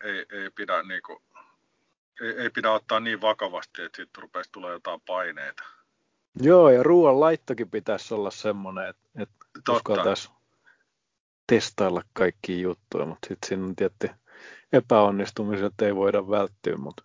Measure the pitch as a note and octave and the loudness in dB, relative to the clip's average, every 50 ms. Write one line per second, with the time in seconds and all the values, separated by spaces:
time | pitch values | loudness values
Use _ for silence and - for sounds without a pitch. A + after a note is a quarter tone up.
0 | G#2 G#2 G2 F#2 - - G#2 G2+ F#2+ F#2 - - G2+ F#2 F2+ E2 E2 F#2 F#2 F#2 | -6 -8 -8 -8 -8 -10 -12 -12 -12 -12 -10 -10 -6 -4 -2 -4 -4 -4 -10 -12
1 | - - D2+ - _ _ _ - - _ _ _ _ _ _ _ _ _ _ _ | -12 -14 -20 -20 _ _ _ -20 -20 _ _ _ _ _ _ _ _ _ _ _
2 | _ _ _ - A#2 A2+ - B2+ A#2+ A2+ - A#2+ A2+ A2 A2 G#2+ - - A2+ A2 | _ _ _ -12 -10 -10 -8 -6 -8 -6 -6 -2 0 2 2 0 0 0 -2 -2
3 | A2+ A#2 A2 F#2+ A2 G#2+ G#2+ - G#2 F#2 F2+ D#2+ - - - F2+ E2+ D#2+ - - | -2 -2 -4 -2 0 0 0 0 -4 -8 -8 -10 -12 -12 -14 -14 -14 -14 -14 -16
4 | - _ - F#2 F2+ E2 - F2+ F2+ - - G2 F2+ F2+ F2 E2+ - F#2 E2+ D#2+ | -18 _ -18 -20 -18 -14 -12 -12 -12 -12 -14 -14 -12 -12 -12 -10 -8 -10 -10 -10
5 | _ - F2+ F#2 F2+ E2+ D2+ D2+ C#2 - - - - - - _ _ _ _ _ | _ -6 -6 -4 -4 -6 -8 -10 -12 -14 -14 -16 -18 -20 -20 _ _ _ _ _
6 | _ _ _ _ _ _ - - B2+ D#3 F3+ F3+ E3 C#3+ B2 B2+ C3 D3+ F3 F3 | _ _ _ _ _ _ -8 0 4 6 8 10 10 10 8 8 8 6 6 8
7 | E3 C#3 C3 C#3 D3+ D#3+ E3 - - - B2 A2 A2 F2 - G#2+ - - G#2 F#2 | 8 6 6 6 4 2 2 0 -4 -8 -6 -6 -6 -6 -6 -8 -4 -4 -6 -6
8 | - - A2+ G#2+ G2+ F#2+ - - - G#2+ G2+ G2+ G2 F#2+ F#2 F#2 F#2+ F#2+ - _ | -6 -6 -6 -4 -4 -6 -6 -6 -6 -6 -4 -6 -8 -12 -10 -10 -10 -12 -12 _
9 | _ _ - - G2+ - _ _ - _ - - - - A#2+ A2+ - - G#2 F#2 | _ _ -14 -14 -14 -14 _ _ -20 _ -18 -10 -4 -2 -2 -2 0 0 0 0
10 | E2+ G2 F#2+ - - - _ _ _ _ _ _ _ _ _ _ _ _ _ _ | 2 0 0 -2 -6 -14 _ _ _ _ _ _ _ _ _ _ _ _ _ _
11 | _ _ _ _ _ _ _ _ _ - B2 G#2 - - - - G2+ F#2 F2+ F2 | _ _ _ _ _ _ _ _ _ 2 2 2 2 0 -4 -2 -2 0 -2 -4
12 | - _ - - F#2+ F2 - _ - - F2+ F2 F2+ F2+ E2+ _ _ - - F2 | -6 _ -4 -2 -2 -2 -2 _ -8 -6 -6 -4 -4 -4 -6 _ _ -8 -6 -6
13 | D2+ D#2+ F2 - - - F#2+ - - - F#2+ F#2+ F#2 F#2 F#2 - G2 F#2 _ - | -6 -6 -8 -12 -12 -14 -12 -12 -8 -8 -6 -6 -6 -6 -4 -4 -4 -4 _ -6
14 | - - - _ _ _ - - - - - - _ - - B2+ - - A#2+ G#2+ | -8 -8 -8 _ _ _ -20 -20 -20 -20 -20 -20 _ 2 2 2 4 4 4 6
15 | G#2 G2+ G2+ G2 G2 - - - G#2 G#2 G#2 G2 G2+ G#2 G2+ - A2 G2+ G2+ F#2+ | 6 4 2 0 -4 -6 -6 -6 -6 -4 -4 -4 -4 -4 -2 -2 0 0 0 0
16 | G2 G2 F#2+ G2+ F#2+ G2 G#2 G#2 G2 F#2+ G2+ _ - - - - C2+ C#2+ - - | 0 0 0 0 -2 -2 -2 -2 -2 -4 -6 _ -6 -6 -6 -6 -8 -12 -14 -16